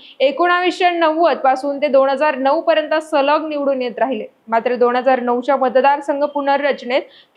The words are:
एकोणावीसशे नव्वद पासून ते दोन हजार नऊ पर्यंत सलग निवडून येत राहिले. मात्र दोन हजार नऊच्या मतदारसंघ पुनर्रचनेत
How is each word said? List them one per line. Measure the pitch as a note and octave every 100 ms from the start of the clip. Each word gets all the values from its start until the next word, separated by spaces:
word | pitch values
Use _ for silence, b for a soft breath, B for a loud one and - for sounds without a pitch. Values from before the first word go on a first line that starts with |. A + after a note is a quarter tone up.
| B B
एकोणावीसशे | C4+ C4+ F4 F4+ F4+ F4 F4+
नव्वद | E4+ D#4+ D#4 E4+ B3+
पासून | C4 C4+ C#4+ C#4
ते | D4
दोन | C4+ C4+
हजार | C4 D4+ C4
नऊ | C4+ D#4+
पर्यंत | E4 D#4 D4+
सलग | D#4 D#4 D4 C#4 D#4 D#4
निवडून | D4 C#4 C4+
येत | B3 G3
राहिले. | C4+ A3 - _ -
मात्र | A3+ A#3+ B3
दोन | A#3+ B3
हजार | B3+ B3+
नऊच्या | B3 A#3+ B3+ C4+
मतदारसंघ | B3+ B3+ C4+ C#4+ D4 C#4
पुनर्रचनेत | C#4+ C#4+ C#4 C#4 C#4+ - A#3+ C#4 - b b